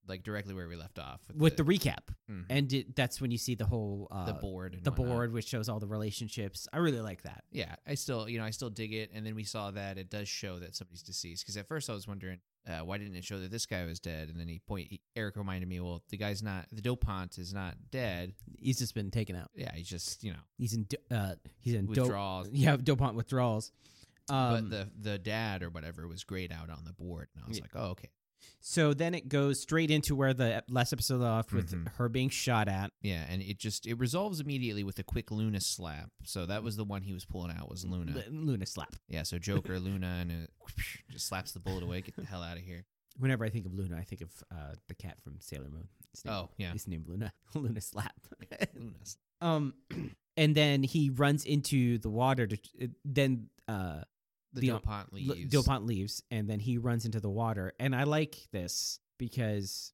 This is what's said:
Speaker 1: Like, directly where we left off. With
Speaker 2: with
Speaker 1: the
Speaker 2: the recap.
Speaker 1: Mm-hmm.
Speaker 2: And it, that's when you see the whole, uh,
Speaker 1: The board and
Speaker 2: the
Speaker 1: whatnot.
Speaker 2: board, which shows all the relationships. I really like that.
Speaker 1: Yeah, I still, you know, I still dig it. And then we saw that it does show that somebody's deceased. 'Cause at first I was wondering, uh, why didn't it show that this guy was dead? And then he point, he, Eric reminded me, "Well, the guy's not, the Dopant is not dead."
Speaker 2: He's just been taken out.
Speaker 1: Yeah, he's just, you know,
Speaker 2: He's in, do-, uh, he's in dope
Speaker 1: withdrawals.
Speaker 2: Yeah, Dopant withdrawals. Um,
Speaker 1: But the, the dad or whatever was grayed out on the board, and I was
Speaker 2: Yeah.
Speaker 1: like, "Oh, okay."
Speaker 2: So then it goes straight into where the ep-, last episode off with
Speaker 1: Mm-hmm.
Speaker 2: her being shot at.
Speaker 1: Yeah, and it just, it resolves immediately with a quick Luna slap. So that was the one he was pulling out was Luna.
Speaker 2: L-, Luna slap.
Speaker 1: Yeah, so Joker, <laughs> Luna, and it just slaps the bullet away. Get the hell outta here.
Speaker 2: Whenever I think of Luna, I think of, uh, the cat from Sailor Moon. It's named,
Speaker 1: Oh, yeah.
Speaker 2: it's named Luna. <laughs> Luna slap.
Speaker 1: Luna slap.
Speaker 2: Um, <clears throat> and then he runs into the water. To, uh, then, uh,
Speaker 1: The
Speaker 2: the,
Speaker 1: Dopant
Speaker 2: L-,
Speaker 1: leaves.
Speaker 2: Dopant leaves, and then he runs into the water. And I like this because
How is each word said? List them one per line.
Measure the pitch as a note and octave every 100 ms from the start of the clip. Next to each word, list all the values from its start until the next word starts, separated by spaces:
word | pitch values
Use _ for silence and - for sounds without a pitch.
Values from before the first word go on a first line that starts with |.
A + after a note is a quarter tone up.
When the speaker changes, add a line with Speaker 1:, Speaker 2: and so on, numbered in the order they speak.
| -
Speaker 1:
Like, | F#2+
directly | F#2 G#2 F#2
where | F#2+ E2+
we | E2+
left | D#2+ -
off. | C2+ C2 -
With | D3+
Speaker 2:
with | D#3 -
Speaker 1:
the |
Speaker 2:
the | D3+ F#3+
recap. | C#3 - - - -
Speaker 1:
Mm-hmm. | G2+ F2
Speaker 2:
And | C3 C#3
it, | C3+ A#2+ C3
that's | B2+ -
when | C3+
you | A#2
see | - A#2+
the | G#2
whole, | A#2+ G#2+ G2+ G2
uh, | G2 F#2
Speaker 1:
The |
board | G#2 G2+ F#2 F#2
and | F2+
Speaker 2:
the | C#3
Speaker 1:
whatnot. | B2+ B2
Speaker 2:
board, | A#2+ A#2+
which | A#2 G#2+
shows | A#2+ A2
all | A2
the | G#2
relationships. | G#2+ G#2+ - A2+ - G2+ - -
I | D3+
really | E3+ B2+
like | A2 F2+
that. | - - -
Speaker 1:
Yeah, | - G2 - -
I | C#3+
still, | - A#2+ A2
you | A#2
know, |
I | A2
still | G#2+ B2+
dig | G#2 A2
it. | A2 G#2+
And | G#2+ A2
then |
we | A2
saw | G#2 A2+ G2+
that | G2+ G2 F#2+
it | F#2
does | G#2 G2+
show | - G#2 F2+
that | F2 -
somebody's | F2+ E2+
deceased. | - F2+ F2 E2+ -
'Cause | G2+
at | G2
first | D#3 C3+
I |
was | G#2+ G2
wondering, | G2+ F#2 F2+ _ _ -
uh, | E2
why | E2 G2+
didn't | G#2+ F2+
it |
show | F2 G2
that | F#2
this | A2+ -
guy | G2
was | F2 E2+
dead? | - D#2+ D#2
And | E2
then | E2+
he | E2
point, | - G2+ D2
he, | F#2+ _ -
Eric | G#2+ G2+
reminded | G2 F#2 F2+
me, | F2+
"Well, | F2 E2+ -
the | G2+
guy's | G#2 G2+
not, | G#2+ F#2+ -
the | G#2+
Dopant | A2 B2 - F#2+ F2+ -
is | F2+
not | G2 F#2 - -
dead." | B2+ A#2+ F2 F2+ G2 - -
Speaker 2:
He's | - B2+
just | A#2+
been | - G2+
taken | A2+ G#2+ F2+
out. | -
Speaker 1:
Yeah, | - C3
he's | D#2+ F2
just, | F2 - -
you | A2
know, | D#2 - _
Speaker 2:
He's | B2
in, | A2+
do-, | G2+ C#3+ _
uh, | A#2 G2 E2+ - -
he's | A#2+
in | A#2 G2
dope | A2
Speaker 1:
withdrawals. | B2 G2+ G2 F#2 F2+
Speaker 2:
Yeah, | C3+ D3 C#3+
Dopant | B2+ C#3 C3+
withdrawals. | A2 A2+ C3 B2 A2 A2 _ - - - _ -
Um, | C#3 B2+ A#2 A2
Speaker 1:
But |
the, | G#2+ G2 - G#2+
the | G2+
dad | F2+ A2 A2+ F#2+
or | F2
whatever | E2+ D2+ E2+ E2
was | E2+
grayed | - F#2 F2+
out | E2 D#2+
on | D#2
the | D#2+
board, | F2+ F2+ E2+ -
and | -
I | -
was | A2
Speaker 2:
Yeah. |
Speaker 1:
like, | - -
"Oh, | F#2
okay." | F2+ - _ _ _ - _
Speaker 2:
So | - - D3+
then | C#3+ E3
it | F3 C3+
goes | C#3+ C#3 C#3
straight | - D#3 D#3+
into | D3+ - C#3
where | C3+
the | B2+ A#2+ A2
ep-, | -
last | B2+ A#2+
episode | C3 - B2+
off | A#2+ A2+ A2+
with | A#2 F2
Speaker 1:
Mm-hmm. | F2 E2 -
Speaker 2:
her | B2
being | A#2 B2+
shot | - - B2 G#2
at. | F#2+ G2 _
Speaker 1:
Yeah, | G2+ F2 C#2+
and | F2+
it | F#2+ G2+
just, | A2 G2+ -
it | A#2
resolves | B2+ D#3+ G#3 F3
immediately | D3 C#3 B2 G#2
with | G2 F#2+
a |
quick | F#2+ - A2+
Luna | G#2+ A2 G#2
slap. | - - E2+ D2 - _
So | - G2 E2+
that | G2+
was | A2+ G#2
the |
one | G#2 G2
he | G2
was | F#2 -
pulling | - E2+
out | E2 E2
was | F#2
Luna. | F#2 F2+ E2 C3
Speaker 2:
L-, | G#2+
Luna | D#3 D#3 A#2+
slap. | - - D2+ - _
Speaker 1:
Yeah, | E2
so | D#2 F2
Joker, | G2 G2 - F#2
<laughs> | F#2
Luna, | G2 F2+ F2+
and | F2
it | E2+ E2 _ - - - - -
just | B2+ -
slaps | F#2+ F2+
the | -
bullet | F#2 F#2
away. | F2 F2+
Get | F#2 -
the |
hell | - F#2
outta | E2+ E2+
here. | F#2 F2 F2+ _ _ -
Speaker 2:
Whenever | C3 B2+
I | A2
think | A2+ F#2
of |
Luna, | F#2 F#2 E2+
I |
think | F#2 F2+
of, | E2 - -
uh, | E2+ C#2+ D2+ _
the |
cat | F2 F2 -
from | - D2+
Sailor | - C#2+ C#2
Moon. | D#2 F2+ _ -
It's | -
named, | - G#2
Speaker 1:
Oh, | F2 -
yeah. | F#2+
Speaker 2:
it's | G2 -
named | E2 D#2+
Luna. | F2+ G#2+ -
<laughs> | _
Luna | D#3+ C3 A2
slap. | - G2+ - - - - - - G3+
Speaker 1:
Luna | - A#2 E2
slap. | - - _ _
Speaker 2:
Um, | E3+ D#3 C#3+ - _
<clears throat> | - C3+ - _ -
and | D3+
then | D3+ D3+ C#3
he | C3+ E3+ C#3+
runs | B2+ C#3+ D3
into | - C#3+ C#3 C#3 B2 A#2+
the | A2
water. | G#2+ B2+ C3 A2+
To, | G#2 - -
uh, | B2+ -
then, | D3 C3+ C#3 B2+ A2 _ -
uh, | G#2+ F#2 D2+ - _ _ _ _
Speaker 1:
The | B2+
Speaker 2:
the, | B2+
Speaker 1:
Dopant | A2 - G#2 F#2+
Speaker 2:
L-, | G2 C3 F#2+
Speaker 1:
leaves. | C3+
Speaker 2:
Dopant | C#3 A#2+ C3+ G#2+
leaves, | G#2+ G2 - -
and | A2+ G#2
then | G#2+
he | G#2+ A#2+
runs | A#2+ A#2
into | A2+ A2
the | G#2
water. | G2 A2+ A2 F#2 -
And | C3
I | B2+
like | C#3+ D3+ D3+ - -
this | G2+ F2 - - - _ _
because | A#2+ - A2 G#2 G2 - -